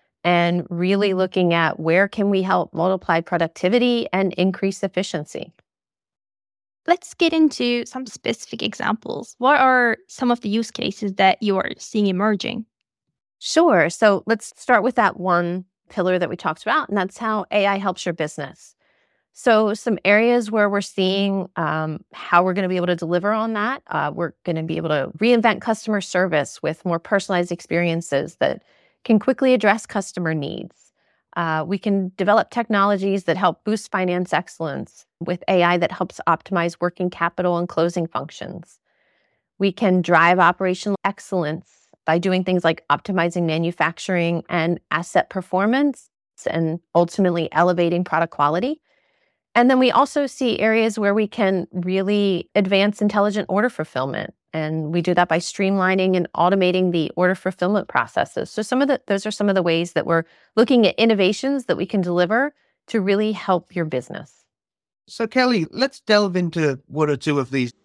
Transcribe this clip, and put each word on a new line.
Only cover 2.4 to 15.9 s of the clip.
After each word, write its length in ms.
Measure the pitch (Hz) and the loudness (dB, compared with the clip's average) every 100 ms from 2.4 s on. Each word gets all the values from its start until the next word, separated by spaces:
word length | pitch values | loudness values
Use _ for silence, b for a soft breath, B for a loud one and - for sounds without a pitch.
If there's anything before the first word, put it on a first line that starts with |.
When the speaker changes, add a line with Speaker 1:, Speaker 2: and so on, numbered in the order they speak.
Speaker 1:
help 320 | 185 185 - | 2 0 -2
multiply 480 | 160 180 190 - 170 | -2 -2 -2 0 -2
productivity 840 | 165 170 170 - 185 233 247 240 - | 0 -2 -2 -2 0 2 2 0 -2
and 220 | 185 196 | -2 -2
increase 500 | - 190 180 196 190 | 0 0 0 -4 -4
efficiency? 720 | 190 - 202 156 151 - - _ _ _ _ _ _ _ _ _ _ _ _ _ - | -4 -4 -6 -8 -8 -12 -14 _ _ _ _ _ _ _ _ _ _ _ _ _ -2
Speaker 2:
Let's 260 | 349 - | -2 -2
get 180 | - 330 | -2 0
into 540 | 320 311 - 247 240 233 | 4 2 2 -2 -2 -4
some 200 | 262 254 | -12 -14
specific 560 | - - 233 - 226 | -8 -6 -6 -10 -8
examples. 720 | - - - 226 - - - - | -8 -4 -4 -4 -6 -10 -10 -2
What 240 | 247 285 | 0 4
are 340 | 262 254 240 220 _ | 4 4 2 -2 _
some 220 | - 247 | -6 -2
of 120 | 240 | -2
the 80 | 214 | -2
use 220 | 214 226 | -4 -4
cases 420 | - - - 208 | -6 -6 -4 -8
that 280 | 190 190 - | 2 2 4
you 140 | 208 190 | 0 -2
are 160 | - - | -2 -8
seeing 300 | - 214 202 | -6 -2 0
emerging? 580 | 180 214 208 - - 220 _ _ _ _ _ _ _ | 0 0 0 -4 -8 -12 _ _ _ _ _ _ _
Speaker 1:
Sure. 480 | - 311 339 190 160 | -2 4 6 6 4
So 340 | - 220 196 - | 4 4 4 0
let's 260 | 220 - - | -4 -4 -12
start 260 | - 240 | 2 4
with 120 | 226 247 | 4 2
that 220 | 202 - | 0 0
one 460 | 180 175 175 180 180 _ | 0 0 0 -4 -8 _
pillar 320 | _ | _